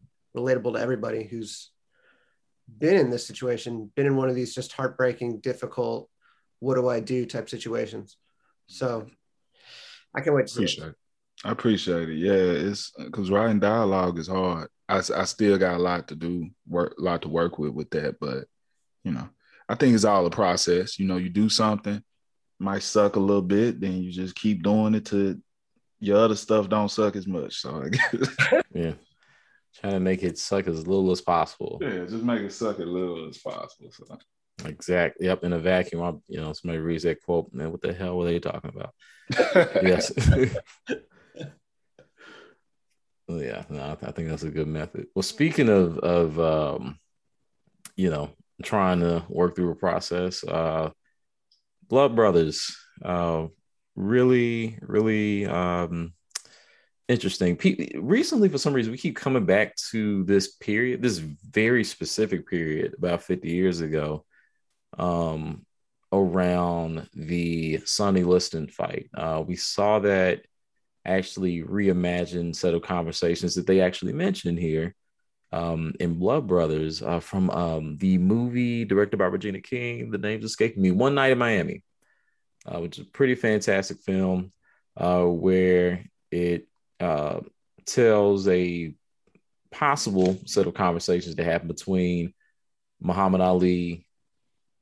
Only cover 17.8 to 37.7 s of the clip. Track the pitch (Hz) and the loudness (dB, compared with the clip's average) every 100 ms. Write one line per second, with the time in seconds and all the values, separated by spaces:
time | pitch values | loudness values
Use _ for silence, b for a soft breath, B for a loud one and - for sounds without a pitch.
17.8 | 76 78 73 - 71 65 67 _ _ _ | -6 -4 -4 -6 -6 -8 -10 _ _ _
18.8 | _ _ - 71 - _ b b b 117 | _ _ -8 -8 -8 _ b b b 2
19.8 | 139 113 104 98 87 82 98 87 - 87 | 4 6 6 6 4 2 2 2 2 2
20.8 | 95 - 95 90 90 90 107 - 110 104 | 0 -2 -2 -2 -2 0 2 2 2 0
21.8 | 104 104 - _ _ _ _ - 98 98 | -2 -8 -10 _ _ _ _ -8 -4 -4
22.8 | - 107 101 101 98 101 92 101 120 - | 0 4 4 4 4 4 4 2 2 0
23.8 | 98 92 90 90 92 - 107 98 92 107 | -4 -4 -6 -6 -8 -4 -2 0 2 2
24.8 | 107 110 107 101 98 - - _ _ _ | 4 0 0 0 0 -2 -10 _ _ _
25.8 | _ - 95 101 113 104 - 110 98 107 | _ -8 2 6 6 4 2 2 2 0
26.8 | 104 - 104 101 95 90 69 - - 76 | 0 2 0 0 -4 -6 -6 -8 -10 -8
27.8 | 67 117 906 - - - - - - - | -2 0 0 0 -2 0 2 2 0 -4
28.8 | 82 - _ _ b b b b b - | -4 -6 _ _ b b b b b -10
29.8 | 98 98 92 92 92 80 - 98 90 82 | -4 0 0 0 -2 -4 -4 -2 -2 -4
30.8 | 80 98 92 87 - 85 80 - - - | 0 2 2 0 2 0 0 -6 -10 -8
31.8 | 139 92 90 113 120 113 101 - 113 95 | -6 -6 -6 -6 -2 -2 -4 -6 -6 -4
32.8 | 85 90 92 82 80 - - - - - | -6 -4 -6 -8 -12 -14 -12 -12 -14 -16
33.8 | 107 - - - _ _ _ - - 76 | -20 -20 -20 -20 _ _ _ -16 -14 -10
34.8 | - 90 85 - 90 - 87 85 85 92 | -2 0 0 0 -2 0 -2 -2 2 2
35.8 | 90 85 87 78 - - 78 76 87 82 | 0 -4 -6 -6 -10 -10 -10 -8 -6 -4
36.8 | 80 82 85 78 - 85 80 64 80 | -2 -2 -2 -2 -2 -2 -2 -6 -8